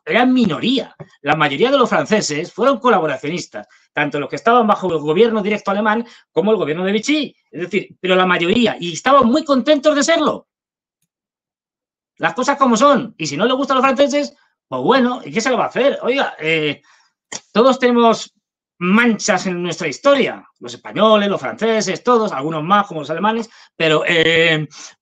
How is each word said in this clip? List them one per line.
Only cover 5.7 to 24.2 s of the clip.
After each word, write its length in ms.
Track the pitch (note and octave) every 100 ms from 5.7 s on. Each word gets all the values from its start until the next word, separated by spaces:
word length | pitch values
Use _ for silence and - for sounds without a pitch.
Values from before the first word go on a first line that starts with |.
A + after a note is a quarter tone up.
alemán 340 | G3 A3 A3 A#3+ - _
como 200 | - G3
el 60 | G#3+
gobierno 260 | D3 D#3+
de 80 | F#3
Vichy. 440 | G#3+ A3 D4+ C#4 _ _
Es 120 | D3+
decir, 340 | F3 - - _
pero 160 | F#3 F#3
la 100 | F#3
mayoría, 500 | F3 E3+ A3+ A3+ -
y 140 | F3
estaban 340 | D#3 C4 C#4 A#3
muy 180 | D4 D4+
contentos 500 | C4+ D4 D4+ D4+ D4
de 80 |
serlo. 440 | C#4+ E4 C#4 - - _ _ _ _ _ _ _ _ _ _ _ _ _ _ _ _ -
Las 160 | E3+
cosas 240 | - B3+ C#4
como 180 | C4+ A3
son. 400 | C#4+ C4 C3 -
Y 100 | D#3
si 100 | C#3+
no 80 | A#3
les 100 | C4
gustan 220 | C#4 C4
los 80 | C4+
franceses, 500 | B3 C#4 C#4+ C#4+ - _ _ -
pues 140 | B2+
bueno, 400 | C#3+ C4+ B3 B3
¿y 80 | -
qué 80 | E3
se 100 | B3+
le 60 | A#3
va 100 | D3+
a 20 |
hacer? 320 | G3 C4+ G#3+
Oiga, 340 | G3+ C4+ - -
eh, 420 | D#3 D#3+ D3+ C#3 _ _ _ _ - - _
todos 260 | G3+ C4 B3+
tenemos 540 | B3+ A#3+ A#3 G3+ - _ _ _ _ -
manchas 640 | F3 G#3+ A#3+ G#3+ - F#3 F#3+
en 140 | F3
nuestra 260 | F3 D#3 E3+
historia. 580 | B2 C#4 C#4 D#3+ - - _
Los 140 | A#2+
españoles, 560 | A#2+ - C#3+ G#3+ G#3+ G3+
los 100 | F#3
franceses, 640 | C3 A2 A3 A3 F#3+ E3
todos, 280 | - B3 G#3
algunos 320 | C3+ D3 D#3+
más 240 | D#3 G3+ G3
como 140 | D#3+
los 80 | C#3+
alemanes, 400 | E3 G3+ A3+ A3 - _ -
pero, 260 | E3 D#3 -
eh, 600 | E3+